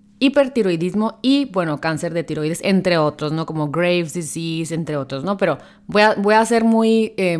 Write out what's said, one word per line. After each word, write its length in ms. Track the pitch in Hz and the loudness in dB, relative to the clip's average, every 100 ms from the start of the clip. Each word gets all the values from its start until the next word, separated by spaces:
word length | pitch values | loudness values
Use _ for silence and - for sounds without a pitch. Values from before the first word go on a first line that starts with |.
| _ _ | _ _
hipertiroidismo 1000 | 262 277 269 262 196 170 175 196 220 - | 2 2 2 2 0 0 -2 -2 -4 -2
y, 240 | 254 277 277 | 0 0 0
bueno, 360 | 185 165 147 | -2 -2 -2
cáncer 320 | 165 156 170 | -4 -4 -4
de 100 | 165 | -4
tiroides, 380 | 160 156 156 165 | -4 -4 -4 -2
entre 340 | - 190 185 170 | 0 2 2 2
otros, 360 | 151 143 151 | 2 0 -4
¿no? 120 | 160 160 | -4 -4
Como 240 | 160 151 | -4 -2
Graves' 440 | 151 175 175 165 | 0 0 0 -2
disease, 600 | 175 156 165 165 160 160 | -6 -8 -6 -6 -6 -4
entre 220 | 165 160 147 | -6 -4 -6
otros, 300 | 131 135 165 | -6 -6 -4
¿no? 100 | 202 | -2
Pero 220 | 185 135 - - - | -2 -4 -8 -20 -4
voy 160 | 208 | 2
a, 120 | 214 202 | 4 4
voy 200 | 202 214 | 2 4
a 100 | 226 | 4
ser 180 | 233 | 2
muy, 500 | 226 226 226 226 220 - | 4 4 4 4 2 0
eh, 200 | 185 170 | -2 0